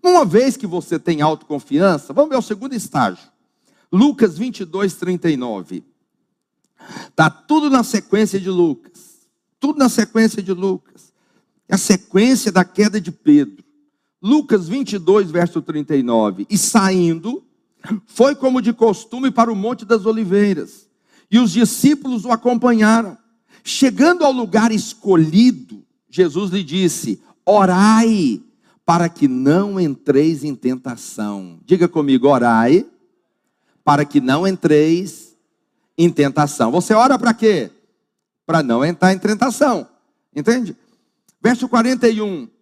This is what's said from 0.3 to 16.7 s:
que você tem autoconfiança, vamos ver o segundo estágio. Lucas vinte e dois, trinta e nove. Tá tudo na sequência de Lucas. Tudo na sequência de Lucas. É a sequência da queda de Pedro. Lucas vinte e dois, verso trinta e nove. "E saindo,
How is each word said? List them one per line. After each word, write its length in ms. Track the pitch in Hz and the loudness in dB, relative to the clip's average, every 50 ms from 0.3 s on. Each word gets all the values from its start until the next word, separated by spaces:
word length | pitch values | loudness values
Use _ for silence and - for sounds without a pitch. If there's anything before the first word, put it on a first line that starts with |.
| 151 220 254 269 - | 2 2 2 2 -2
que 100 | - - | -4 -8
você 320 | 180 165 175 - - 170 | -8 -6 -8 -6 -6 -8
tem 240 | 156 _ 175 165 147 | -4 _ -4 -2 0
autoconfiança, 920 | 147 156 156 - _ _ 151 139 - _ 135 151 190 196 170 139 - - 139 | 0 -2 -2 -4 _ _ -10 -10 -6 _ 0 2 2 2 2 0 -6 -4 0
vamos 160 | 208 294 - | 0 0 0
ver 80 | 262 | 0
o 40 | 254 | -4
segundo 320 | - - 214 190 240 269 269 | -4 -4 -10 -10 -8 -10 -10
estágio. 540 | 220 - - - 143 120 98 90 - _ _ _ _ _ _ _ _ _ _ _ _ _ _ | -10 -10 -6 -2 -2 -2 -2 -4 -8 _ _ _ _ _ _ _ _ _ _ _ _ _ _
Lucas 460 | - 185 254 294 254 - 233 190 156 | 2 2 2 2 4 2 0 0 0
vinte 240 | 160 233 262 - - | -6 -8 -8 -8 -12
e 40 | 196 | -14
dois, 280 | 165 170 190 202 190 - | -10 -6 -4 -4 -4 -4
trinta 360 | - 180 180 185 170 - 170 | -6 -6 -6 -6 -2 -2 -2
e 60 | 151 | -2
nove. 480 | 127 127 120 107 98 87 _ 92 82 _ _ _ _ _ _ _ _ _ _ _ _ _ _ _ _ _ _ _ _ - - - - - - _ | -2 -4 -8 -8 -10 -10 _ -14 -14 _ _ _ _ _ _ _ _ _ _ _ _ _ _ _ _ _ _ _ _ -20 -20 -20 -20 -20 -10 _
Tá 160 | - 160 151 | 0 0 0
tudo 400 | - - _ - 302 311 294 294 | 0 -6 _ 0 0 0 2 2
na 140 | 269 254 233 | 2 2 0
sequência 560 | - - 202 - _ 196 208 220 - 196 196 | 0 -4 -6 -4 _ 0 0 0 0 -2 -6
de 100 | 180 190 | -4 -2
Lucas. 760 | 185 175 175 160 135 - _ _ _ - - _ _ _ _ _ _ _ _ _ _ _ | 0 0 0 0 -2 -6 _ _ _ -20 -20 _ _ _ _ _ _ _ _ _ _ _
Tudo 180 | - 285 311 | -4 -4 0
na 120 | 302 269 247 | 0 0 2
sequência 520 | - - 208 - - 226 226 220 - 208 | 2 0 -4 -2 0 0 0 0 0 -4
de 120 | 185 185 185 | -6 -6 -6
Lucas. 580 | 175 190 196 185 - _ _ _ _ _ _ _ _ _ _ _ _ _ _ _ _ _ | -4 -4 -4 -4 -6 _ _ _ _ _ _ _ _ _ _ _ _ _ _ _ _ _
É 80 | - - | -4 -4
a 20 | |
sequência 720 | 185 - - 202 180 - _ - 190 220 254 262 - - 220 | -4 2 0 0 0 0 _ 0 2 2 4 2 0 0 0
da 120 | 170 185 180 | 0 0 0
queda 380 | - _ - 208 208 190 214 | 0 _ 0 0 0 0 -4
de 100 | 165 180 | -8 -8
Pedro. 500 | 147 _ _ 151 147 147 139 - - - _ _ _ _ _ _ _ _ _ _ _ _ | -14 _ _ 4 4 4 4 0 -8 -20 _ _ _ _ _ _ _ _ _ _ _ _
Lucas 460 | 180 202 285 311 285 - 214 196 175 | -2 0 0 0 2 0 -2 -2 0
vinte 260 | 156 214 277 262 - 208 | -4 -6 -6 -6 -6 -8
e 40 | |
dois, 320 | 196 165 175 196 214 196 165 | -4 0 2 2 2 2 0
verso 320 | 151 175 175 170 - 160 | -2 -2 -2 -2 -4 -8
trinta 340 | 131 - 156 151 143 - 156 | -8 -6 -8 -8 -4 -2 -2
e 60 | 139 | -2
nove. 460 | 123 120 117 113 110 104 92 95 - _ | 0 0 0 0 0 0 -4 -6 -8 _
"E 80 | 214 | -4
saindo, 840 | 190 - - | -2 -2 0